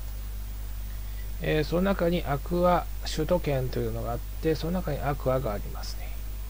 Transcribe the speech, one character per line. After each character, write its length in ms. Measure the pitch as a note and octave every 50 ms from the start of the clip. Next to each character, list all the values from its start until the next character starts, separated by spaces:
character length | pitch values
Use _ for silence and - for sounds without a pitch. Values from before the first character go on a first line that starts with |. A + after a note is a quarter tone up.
| - - - - - - - - - - - - - - - - - - - - - - - - - - - -
え 200 | E3+ D#3 D#3 D#3
ー、 20 | D3
そ 120 | - D#3
の 60 | F3
中 260 | F#3 G3 D3+ - E3+ E3+
に 140 | F3 E3+ -
ア 140 | C3 C#3+ C#3
ク 300 | - - F3 F3 F3 F3+
ア 160 | F3+ - - - - - -
首 220 | - - - D#3
都 140 | - F3+ F3
圏 280 | - D#3 C#3 C3 B2+ B2+
と 120 | - A#2+
い 80 | A#2+ A2+
う 40 |
の 120 | A2+ A#2 A2+
が 80 | A2+
あ 20 | A#2
っ 40 | B2 - - - -
て、 120 | - D#3+ D#3
そ 120 | - -
の 80 | D#3+ F3+
中 180 | F#3 - D#3+
に 80 | C#3+ G#2
ア 140 | A#2 C#3 D3
ク 180 | - - C3+
ア 80 | B2+ C3
が 120 | C3+ A2+
あ 60 | G2+ G2+
り 60 | - -
ま 120 | - -
す 140 | - - - -
ね。 100 | - - - - - - - - - -